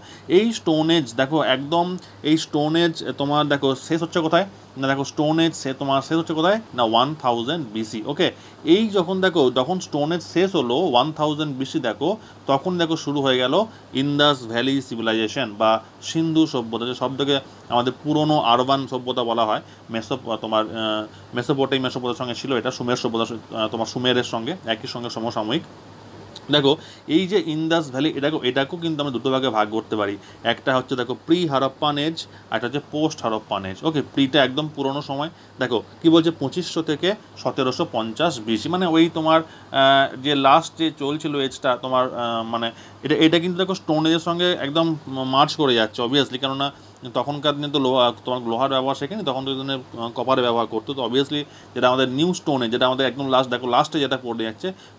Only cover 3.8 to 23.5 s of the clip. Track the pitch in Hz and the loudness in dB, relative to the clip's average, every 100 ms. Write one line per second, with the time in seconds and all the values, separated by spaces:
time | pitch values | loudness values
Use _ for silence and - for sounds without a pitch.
3.8 | - 160 165 180 160 170 196 - - 131 | -2 -4 -2 -2 2 2 0 -8 -18 -4
4.8 | 135 135 135 - 151 160 165 156 135 131 | -2 0 -2 -2 0 2 2 0 -8 -4
5.8 | 139 135 127 165 160 160 170 220 220 127 | 0 0 0 -2 -2 0 2 0 -2 0
6.8 | 113 113 135 151 127 117 117 170 120 110 | 2 4 2 0 -2 0 -2 -4 -6 -6
7.8 | 107 110 127 151 156 - - - 139 190 | -6 -8 -6 0 0 -2 -20 -8 4 4
8.8 | 226 196 170 190 185 170 131 123 131 185 | 4 0 0 0 2 4 4 2 0 -2
9.8 | - 147 147 170 - 165 185 180 123 127 | -4 -2 -2 -2 -2 0 2 0 0 0
10.8 | 180 123 147 151 151 147 151 131 135 160 | 4 4 2 0 -2 -2 -4 -4 -4 -2
11.8 | 127 104 151 220 - - - 139 185 175 | -4 -2 -2 -2 -8 -10 0 0 0 -2
12.8 | 165 156 - 143 135 127 127 165 220 - | 0 -2 -2 0 2 2 2 2 0 -8
13.8 | - 127 143 143 147 135 113 117 131 139 | -8 -4 -2 4 4 2 -2 -2 0 -2
14.8 | 127 117 113 110 107 139 117 101 110 110 | -4 -4 0 0 0 -2 -6 0 2 2
15.8 | - - - 165 165 160 156 131 113 113 | -2 -16 -6 -2 2 2 2 0 -4 -4
16.8 | 120 123 127 131 143 139 - - - 120 | -4 -2 -4 -2 0 0 -4 -20 -2 0
17.8 | 127 - 147 151 156 151 117 120 127 139 | 0 -2 -2 0 4 2 4 4 4 0
18.8 | 131 127 123 127 117 117 110 117 - - | 0 -6 -4 -2 0 2 2 0 -4 -20
19.8 | - 113 - 131 117 110 110 110 107 113 | -8 -8 -4 -6 -4 -6 0 0 0 -4
20.8 | 110 107 107 - - 123 120 139 131 135 | -4 -4 -6 -14 -8 -6 -2 0 2 0
21.8 | 131 131 123 113 123 117 139 123 123 - | -2 -4 -4 -4 -6 -6 -2 -2 -2 -4
22.8 | 123 123 123 113 113 113 - | -2 -2 0 -2 -4 -6 -10